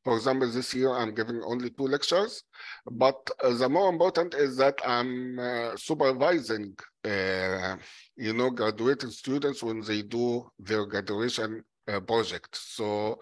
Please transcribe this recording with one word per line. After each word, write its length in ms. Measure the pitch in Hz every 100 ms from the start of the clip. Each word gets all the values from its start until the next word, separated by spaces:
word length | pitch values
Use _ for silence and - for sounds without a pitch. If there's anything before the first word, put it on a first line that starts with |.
for 100 | 135 113
example, 340 | 127 131 123
this 240 | 120 127
year 160 | 127 131
I'm 240 | 123 110
giving 260 | 110 113 117
only 280 | 92 123 120
two 180 | 123 135 143
lectures. 480 | - 175 220 - - - - -
But, 340 | - 113 131 135 - -
uh, 120 | 131
the 140 | 120 131
more 180 | 165 196
important 460 | 165 185 165 175
is 240 | 143 139 127
that 200 | 135 139
I'm, 540 | 123 120 127 127 127 123
uh, 360 | 123 120 117 101
supervising, 1000 | - 151 139 127 156 170 117 107 101 95 - _ 110
uh, 720 | 98 95 95 95 95 92 92 - - -
you 200 | - 110
know, 160 | 113 127
graduating 600 | 120 107 104 120 135 123
students 520 | - 131 139 143 131
when 180 | 117 113
they 220 | 107 107
do 480 | 104 117 120 120 - -
their 260 | 98 110
graduation, 800 | 101 101 98 104 120 120 110 110 - _ -
uh, 100 | 101
project. 560 | 92 113 107 90 -
So 640 | - - - 104 104 107 -